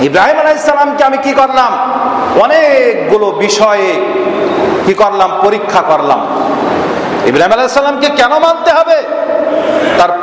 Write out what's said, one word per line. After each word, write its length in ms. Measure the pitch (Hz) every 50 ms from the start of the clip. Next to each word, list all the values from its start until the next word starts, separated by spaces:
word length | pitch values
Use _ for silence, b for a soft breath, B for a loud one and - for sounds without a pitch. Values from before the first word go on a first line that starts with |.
ইব্রাহিম 380 | - 143 139 180 196 269 311 330
আলাইহিস 240 | 302 311 302 302
সালামকে 420 | - 302 285 285 285 285 285 285 277
আমি 120 | 269 269
কি 160 | 269 - -
করলাম? 460 | 269 277 262 262 262 262 233 208 - - - - - - - - - - - - - 170
অনেকগুলো 920 | 214 254 302 320 311 294 277 262 247 240 220 - - - - 208 208 196
বিষয়ে 680 | - 202 196 208 208 208 220 214 208 202 190 185 165 - - - - 190 - - - - - - - - - - - - -
কি 80 | 185 196
করলাম? 360 | 202 214 202 196 196 185 175 - -
পরীক্ষা 400 | 190 208 214 208 202 - - 185
করলাম। 440 | 165 160 156 147 143 139 131 - 139 - - - - - - - - - - - - - - - - - - - -
ইব্রাহিম 260 | 110 123 151 170 190
আলাইহিস 200 | 220 233 254 247
সালামকে 360 | 262 285 277 285 277 254 285 294
কেন 300 | 285 277 247 247 294 311
মানতে 320 | 330 330 330 330 339 339
হবে? 320 | 302 320 330 339 330 302 254 - - - - - - - - - - - - - - - - - - -
তার 100 | 175 180 175 175